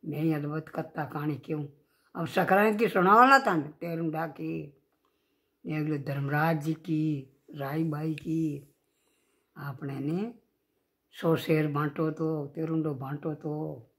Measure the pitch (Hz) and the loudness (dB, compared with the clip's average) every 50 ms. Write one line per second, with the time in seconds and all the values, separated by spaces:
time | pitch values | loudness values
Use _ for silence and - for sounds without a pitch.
0 | - 160 143 147 156 165 156 147 147 147 151 156 156 - - - 160 - - - | -8 -8 -6 -2 0 0 0 0 -2 -4 -6 -6 -8 -6 -8 -8 -8 -6 -6 -8
1 | 151 - - 151 147 151 147 131 - - 156 151 147 143 - _ _ _ _ _ | -8 -6 -6 -4 -4 -4 -4 -4 -4 -6 -4 -4 -4 -8 -10 _ _ _ _ _
2 | _ _ _ - 170 - - 190 175 - 190 196 208 220 214 208 233 202 - 196 | _ _ _ -6 -6 -2 2 2 4 6 6 6 6 4 4 2 0 2 4 4
3 | 175 185 202 226 247 269 277 269 262 220 180 160 139 151 - _ - 170 165 165 | 6 8 10 10 10 10 10 8 6 4 0 0 -2 -4 -8 _ -8 -6 -4 -2
4 | 165 160 151 156 165 160 - - 165 160 165 165 151 147 - _ _ _ _ _ | -2 -4 -2 -4 -6 -6 -8 -8 -8 -8 -8 -8 -10 -12 -16 _ _ _ _ _
5 | _ _ _ _ _ _ _ _ _ _ _ _ _ - 156 156 151 151 151 143 | _ _ _ _ _ _ _ _ _ _ _ _ _ -6 -4 -4 -2 -2 -4 -4
6 | 135 147 139 143 139 139 147 147 156 165 170 156 147 160 160 160 - - 160 156 | -4 -6 -4 -4 -4 -2 0 2 2 2 0 0 -2 -4 -6 -6 -4 -4 -2 0
7 | 156 156 151 139 131 - _ _ _ - 294 143 139 139 143 160 165 165 151 147 | 0 0 -2 -2 -6 -12 _ _ _ -18 -12 -8 -8 -6 -2 -2 -2 -2 -2 -4
8 | 156 160 156 147 - - 160 165 160 156 143 139 - _ _ _ _ _ _ _ | -4 -4 -6 -6 -4 -4 -2 -2 -2 -2 -4 -6 -12 _ _ _ _ _ _ _
9 | _ _ _ _ _ _ _ _ _ _ _ 165 139 143 135 127 - 139 139 135 | _ _ _ _ _ _ _ _ _ _ _ -12 -12 -12 -10 -8 -10 -8 -6 -4
10 | 135 143 160 185 208 240 240 - _ _ _ _ _ _ _ _ _ _ _ _ | -2 -2 -2 -2 -2 -4 -8 -14 _ _ _ _ _ _ _ _ _ _ _ _
11 | _ _ _ - - 170 160 151 - - 160 156 156 151 143 143 151 147 147 - | _ _ _ -2 2 2 2 2 4 2 2 2 2 0 0 0 -2 -2 -2 -2
12 | 160 156 151 156 160 160 160 151 143 139 - 165 160 160 160 160 156 156 147 127 | -2 -2 -2 -2 -2 -2 -2 -4 -6 -8 -6 -6 -6 -2 -2 -2 -2 -2 -4 -6
13 | 131 131 143 143 - 160 151 147 - 156 151 151 156 156 147 123 113 _ _ | -6 -8 -8 -6 -6 -6 -6 -6 -6 -6 -6 -6 -6 -8 -8 -12 -16 _ _